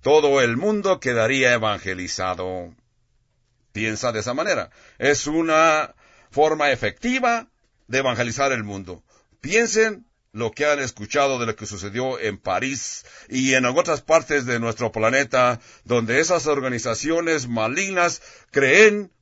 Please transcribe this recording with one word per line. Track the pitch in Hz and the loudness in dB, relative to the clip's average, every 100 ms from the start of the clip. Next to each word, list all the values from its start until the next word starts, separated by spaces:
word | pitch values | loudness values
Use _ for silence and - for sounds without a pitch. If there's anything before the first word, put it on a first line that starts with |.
todo | - 151 147 139 | 6 4 6 4
el | 120 117 | 2 2
mundo | 202 214 196 175 | 0 0 0 0
quedaría | 131 120 113 135 127 | 0 0 2 2 2
evangelizado. | 120 110 101 98 92 90 - 92 90 92 92 87 - _ _ _ _ _ _ _ _ _ | 2 0 -4 -6 -8 -8 -6 -4 -4 -6 -8 -12 -18 _ _ _ _ _ _ _ _ _
Piensa | 104 110 107 123 | -6 -4 -2 -4
de | 110 | -4
esa | 107 | -4
manera. | 131 311 143 87 _ - _ | -4 -2 -2 -4 _ -20 _
Es | 135 143 147 | 0 0 0
una | 160 165 156 160 156 143 _ _ _ _ | -2 2 4 4 2 -2 _ _ _ _
forma | 139 156 156 143 | 2 2 4 0
efectiva | 131 107 - 240 262 247 233 226 _ _ _ _ | 0 -2 -4 -4 0 0 -2 -6 _ _ _ _
de | 131 | -2
evangelizar | 127 123 120 113 139 | 0 -2 -4 -2 -2
el | 123 | -2
mundo. | 104 98 92 87 _ _ _ _ | -6 -10 -12 -16 _ _ _ _
Piensen | 139 208 233 220 220 202 _ _ _ | -2 0 2 0 0 -2 _ _ _
lo | 107 117 | -6 -6
que | - | -2
han | 147 143 | 0 0
escuchado | 131 - 104 143 139 127 | -2 -8 -4 0 0 0
de | 117 | -4
lo | 107 | -6
que | 104 | -10
sucedió | 101 98 107 131 127 | -12 -10 -6 -6 -4
en | 107 101 | -6 -6
París | - 92 131 135 - - - - - | -4 -4 -4 -6 -10 -14 -18 -20 -8
y | 131 131 | -2 2
en | 131 | 2
otras | 127 135 170 147 | 2 0 0 -2
partes | - 160 - 147 127 | 2 2 4 -2 0
de | 120 | -4
nuestro | 117 110 117 | -4 -4 -4
planeta, | 110 110 135 135 127 123 120 - - | 0 2 2 0 2 0 0 -10 -20
donde | - 120 113 127 | -2 0 2 0
esas | 160 175 147 | 2 0 0
organizaciones | 139 131 120 120 113 143 165 165 156 123 | -2 -2 -4 -4 -4 -2 -2 0 -2 -2
malignas | 117 110 147 196 185 175 - - - _ | -2 -2 -2 -2 0 -2 -2 -16 -20 _
creen | - 131 170 214 208 190 _ | 0 4 6 6 4 -8 _